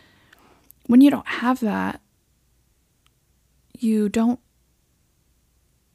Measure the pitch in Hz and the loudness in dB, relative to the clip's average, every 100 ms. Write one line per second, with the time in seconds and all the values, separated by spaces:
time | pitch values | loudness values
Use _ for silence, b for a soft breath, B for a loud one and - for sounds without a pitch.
0 | b b b b b b b - - 247 | b b b b b b b -14 2 6
1 | 285 240 - - 240 262 220 190 190 - | 6 4 -6 -6 -4 -4 -4 -4 -6 -10
2 | _ _ _ _ _ _ _ _ _ _ | _ _ _ _ _ _ _ _ _ _
3 | _ _ _ _ _ _ _ - 226 214 | _ _ _ _ _ _ _ -8 -4 -2
4 | 208 226 233 247 _ _ _ _ _ _ | -2 -2 -2 -4 _ _ _ _ _ _
5 | _ _ _ _ _ _ _ _ _ | _ _ _ _ _ _ _ _ _